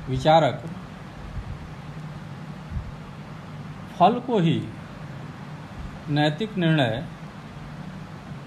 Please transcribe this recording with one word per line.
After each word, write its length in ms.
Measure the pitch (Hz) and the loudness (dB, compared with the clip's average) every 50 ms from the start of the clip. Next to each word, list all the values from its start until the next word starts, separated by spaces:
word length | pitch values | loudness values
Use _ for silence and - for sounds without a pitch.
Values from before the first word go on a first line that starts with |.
| - - | -2 -2
विचारक 560 | 131 131 - 156 156 165 156 127 - - - 165 - - - - - - - - - - - - - - - - - - - - - - - - - - - - - - - - - - - - - - - - - - - - - - - - - - - - - - - - - - - - - - - - - - | -2 4 8 8 10 10 8 6 4 0 -4 -8 -8 -10 -10 -12 -12 -12 -12 -12 -12 -12 -10 -8 -8 -8 -6 -6 -8 -8 -10 -10 -12 -12 -12 -10 -10 -10 -10 -10 -10 -10 -12 -12 -12 -10 -10 -10 -10 -10 -10 -8 -6 -6 -6 -6 -8 -10 -12 -12 -12 -12 -12 -12 -12 -12 -12 -12 -12 -12 -12 -12 -12 -12 -12 -8 4 8
फल 220 | 180 190 240 247 | 8 8 8 6
को 180 | 240 - 233 202 | 2 2 4 6
ही 300 | 165 165 127 - - - - - - - - - - - - - - - - - - - - - - - - - - - - - - - | 6 6 6 4 2 -2 -6 -10 -10 -12 -12 -12 -10 -10 -10 -10 -10 -10 -10 -12 -12 -12 -12 -12 -12 -12 -10 -10 -10 -8 -10 -8 -4 2
नैतिक 480 | 143 147 151 156 151 - 220 214 - | 4 6 6 6 4 2 -2 -2 0
निर्णय 500 | 190 170 160 160 151 131 113 110 127 170 - - - - - - - - - - - - - - - - - - - - - - - - - - - - | 4 4 6 6 6 6 4 2 0 -2 -6 -8 -12 -12 -12 -12 -12 -14 -12 -12 -12 -12 -12 -12 -10 -10 -10 -10 -10 -12 -12 -12 -12 -12 -12 -12 -12 -8